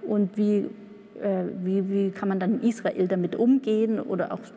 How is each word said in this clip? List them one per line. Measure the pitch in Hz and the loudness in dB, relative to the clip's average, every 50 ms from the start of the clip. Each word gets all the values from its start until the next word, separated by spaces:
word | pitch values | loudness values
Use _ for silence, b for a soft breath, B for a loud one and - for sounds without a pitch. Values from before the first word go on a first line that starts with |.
| - | -4
und | 370 220 208 208 185 202 | -2 0 2 2 0 2
wie, | - 214 208 208 202 196 - - - - - - - - - - - | 0 2 2 4 2 0 -2 -6 -12 -18 -20 -20 -20 -20 -20 -16 -6
äh, | - 202 196 185 180 175 - 185 180 | -2 -2 0 0 -2 -4 -4 -4 -2
wie, | 185 190 196 190 190 | 0 0 0 0 0
wie | 196 202 196 196 | 0 0 0 0
kann | 185 - - 202 | 0 -2 -2 -2
man | 190 190 | 0 0
dann | 185 180 226 - | 2 0 0 2
in | - 233 | 2 0
Israel | 226 - - 185 - - 185 180 | 0 0 -2 -2 0 2 0 2
damit | - 185 180 175 - | 2 0 0 -2 0
umgehen | - 226 240 262 269 269 214 220 214 220 220 226 202 | 2 4 4 4 4 4 2 2 2 2 2 0 -2
oder | - - 196 175 - - - | -2 -4 -2 -4 -2 -4 -4
auch | 180 - - - | -8 -10 -12 -20